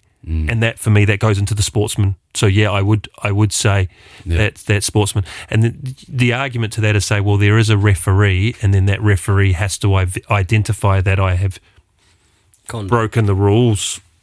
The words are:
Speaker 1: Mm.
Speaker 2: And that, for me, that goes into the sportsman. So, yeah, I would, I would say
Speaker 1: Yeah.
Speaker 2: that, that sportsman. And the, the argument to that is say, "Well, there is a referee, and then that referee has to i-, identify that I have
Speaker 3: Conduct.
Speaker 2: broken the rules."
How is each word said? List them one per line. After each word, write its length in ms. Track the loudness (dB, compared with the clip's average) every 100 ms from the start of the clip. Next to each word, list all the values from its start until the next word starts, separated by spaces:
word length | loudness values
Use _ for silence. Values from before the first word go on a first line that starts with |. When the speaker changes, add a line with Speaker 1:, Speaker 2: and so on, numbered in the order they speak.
| _ _ -6
Speaker 1:
Mm. 240 | -4 -2
Speaker 2:
And 100 | 0
that, 160 | -2 -2
for 120 | 0
me, 160 | 2 2
that 140 | 0
goes 200 | 0 0
into 160 | -2 -2
the 80 |
sportsman. 520 | -2 -2 -2 0 -2 -2 _
So, 120 | -2 0
yeah, 240 | 2 0
I 120 | 0
would, 260 | 0 0 -2 -8
I 80 | -4
would 220 | 0 0
say 340 | 0 0 0 -2 -6 -20 -16 -4
Speaker 1:
Yeah. 100 | 0
Speaker 2:
that, 180 | 0 -4
that 280 | -2 -2
sportsman. 400 | 0 0 0 -2 -6 -12 -4
And 140 | 0
the, 320 | 0 -2 -12 -14 -10
the 240 | -2 0
argument 400 | 0 -4 -4 -6
to 80 | -2
that 160 | 0 0
is 80 | 0
say, 160 | -2
"Well, 160 | 0 2
there 200 | 4 2
is 120 | 2
a 80 | 2
referee, 800 | 2 2 2 2 2 2 -2 0
and 120 | 2
then 120 | 2 2
that 140 | 0
referee 520 | 0 0 0 2 2
has 240 | 0 -2 -2
to 160 | 0 0
i-, 120 | 0 -4 -4
identify 720 | -2 0 0 0 -2 0 0
that 220 | 0 0
I 140 | 0 0
have 220 | -2 -6 _ _ _ _ _ _ _ _ _ _ -12
Speaker 3:
Conduct. 220 | -10 -2
Speaker 2:
broken 360 | -2 0 0 0
the 60 |
rules." 680 | 2 4 4 2 0 -4 -10 _ _